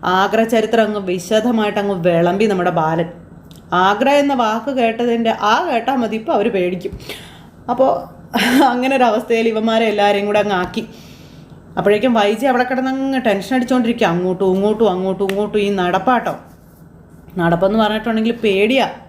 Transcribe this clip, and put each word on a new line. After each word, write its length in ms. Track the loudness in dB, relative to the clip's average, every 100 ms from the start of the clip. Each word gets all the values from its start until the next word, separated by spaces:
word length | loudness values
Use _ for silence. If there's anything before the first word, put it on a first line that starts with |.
| 0
ആഗ്ര 380 | 0 2 0
ചരിത്രം 400 | 2 0 2 0 0
അങ്ങ് 160 | -2
വിശദമായിട്ട് 760 | -4 -6 0 0 2 0 0 -2
അങ്ങ് 160 | -2 0
വിളമ്പി 500 | 2 2 2 2 0
നമ്മുടെ 260 | 2 0
ബാലൻ. 380 | 0 0 -2 -4 -8 -20 -20 -20 -20 -4
ആഗ്ര 360 | 2 2 2 2
എന്ന 240 | 2 2
വാക്ക് 380 | 0 0 -2 -4 0
കേട്ടതിൻ്റെ 560 | 0 0 -2 0 0 0
ആ 140 | 2 2 2
കേട്ടാൽ 240 | -2 -2 -2
മതി, 200 | -2 -4
ഇപ്പോൾ 180 | -2
അവർ 140 | 0 0
പേടിക്കും. 440 | 0 -2 -4 -8 -12 -14 -16 -18 -20 -20 -16 -6
അപ്പോൾ 220 | 0 2 2 -6 -18 -6 -2 2 4
അങ്ങനെ 300 | 4 2 0 2
ഒരു 80 |
അവസ്ഥയിൽ 440 | 2 2 0 0 0
ഇവന്മാരെ 380 | 0 0 0 0
എല്ലാവരെയും 400 | 2 2 2 0
കൂടെ 140 | 0
അങ്ങ് 160 | 2 0
ആക്കി. 280 | -2 -6 -10 -16 -20 -20 -20 -20 -20 -20 -10 -2
അപ്പോഴേക്കും 360 | 2 2 2
വൈജി 320 | 2 2 0 0
അവിടെ 180 | 0
കിടന്നങ്ങ് 560 | 0 -2 -4 -4 -2 -2 0
ടെൻഷൻ 300 | -2 -2 -2
അടിച്ചുകൊണ്ടിരിക്കുക. 520 | 0 0 0 0 0
അങ്ങോട്ടും 480 | 0 -2 0 0 2
ഇങ്ങോട്ടും, 340 | 0 2 2
അങ്ങോട്ടും 360 | 2 -2 -2 -2
ഇങ്ങോട്ടും 300 | -2 -2 -2
ഈ 100 | -2
നടപ്പാട്ടോ. 640 | 0 0 0 2 0 -2 -8 -14 -20 -20 -20 -20 -20 -20 -20 -12 -2
നടപ്പെന്ന് 420 | 0 2 2 2
പറഞ്ഞിട്ടുണ്ടെങ്കിൽ 560 | 0 0 -2 -2 -2 0
പേടിയാ 460 | 0 2 2 2 0 -6